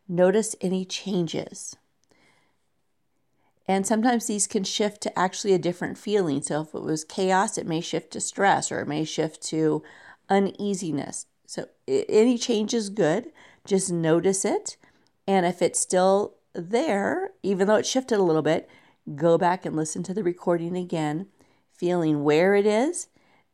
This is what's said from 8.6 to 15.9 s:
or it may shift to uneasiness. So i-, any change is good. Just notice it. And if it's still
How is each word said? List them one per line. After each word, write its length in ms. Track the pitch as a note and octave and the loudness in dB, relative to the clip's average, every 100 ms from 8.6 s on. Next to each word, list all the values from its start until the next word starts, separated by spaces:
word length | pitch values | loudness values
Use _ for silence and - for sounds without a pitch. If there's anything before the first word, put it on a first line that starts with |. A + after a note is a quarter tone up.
| - | 0
or 120 | C3 | -6
it 60 | A#2 | -4
may 160 | D3 D#3 | -4 -4
shift 360 | - D#3+ - | -2 -4 -6
to 380 | - D#3+ D#3 D3+ - - - - - | -6 0 2 0 -4 -20 -20 -12 0
uneasiness. 1000 | G3 G3 - G3+ F#3 E3+ D3+ - - - _ - | 2 2 -2 -6 -4 -4 -6 -6 -10 -16 _ -16
So 220 | - - _ - | -12 -12 _ -2
i-, 180 | C3+ - | -2 2
any 280 | G#3+ A#3+ A#3 | 4 4 2
change 360 | - G#3+ G#3 | 0 -2 0
is 160 | A#3 G3+ | -2 -4
good. 420 | G#3 D#3 F#3+ D#4+ - - _ - | 0 0 0 -4 -16 -20 _ -2
Just 260 | F#3+ F#3 | 0 0
notice 520 | E3+ D#3+ E3 G3 G3 | 0 2 4 2 0
it. 320 | G#3+ G4 - - _ _ _ _ - | 0 -2 -6 -16 _ _ _ _ -2
And 180 | F#3+ F3 | 2 2
if 160 | F3+ | 0
it's 180 | E3+ - | -2 -2
still 540 | - | 0